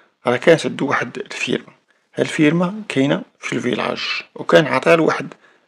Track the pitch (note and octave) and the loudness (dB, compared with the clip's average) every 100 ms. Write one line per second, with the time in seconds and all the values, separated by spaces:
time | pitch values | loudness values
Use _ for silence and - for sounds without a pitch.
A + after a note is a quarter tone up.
0 | _ _ B2 B2+ - D#3+ C3 B2+ C#3 - | _ _ -2 2 4 4 2 -4 -4 -2
1 | B2 - - - C3 A#2 - _ _ _ | -4 -10 -12 -10 -4 -6 -6 _ _ _
2 | _ - C3+ - D3+ E3+ F3+ G#3+ G3+ C3+ | _ -4 -4 2 2 2 -2 -4 -6 -2
3 | C#3 E3+ - _ - B2+ B2 - - - | 0 0 -4 _ -8 -4 -4 -2 -4 -6
4 | - - - - - E3+ C#3 B2+ E3 E3 | -6 -8 -10 -12 2 4 4 0 4 4
5 | D#3 - C#3 - _ _ | 4 -2 -8 -14 _ _